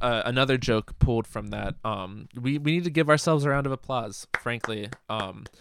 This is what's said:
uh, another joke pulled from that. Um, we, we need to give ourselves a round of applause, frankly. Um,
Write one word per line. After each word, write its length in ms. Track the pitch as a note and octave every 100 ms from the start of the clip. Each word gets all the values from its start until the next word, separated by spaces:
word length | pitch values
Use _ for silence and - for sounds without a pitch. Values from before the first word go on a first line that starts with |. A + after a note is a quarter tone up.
uh, 200 | B2 A2+ A#2+
another 320 | B2+ C3+ C3
joke 400 | A#2+ A2 - -
pulled 260 | B2+ A2+ -
from 220 | A2+ G#2
that. 260 | G#2 G2 -
Um, 440 | A2 G#2 F#2 G#2 B2+ B2
we, 180 | B2+ D3
we 140 | D3
need 100 | E3+
to 60 | F3
give 180 | D#3 D3+
ourselves 360 | D3+ E3+ D#3 C#3+
a 40 |
round 160 | C#3 C#3
of 60 |
applause, 560 | C3 - B2+ G#2+ - - -
frankly. 480 | A#2+ A#2 - G#2+ G#2 - -
Um, 360 | G#2+ G2 G2+ - -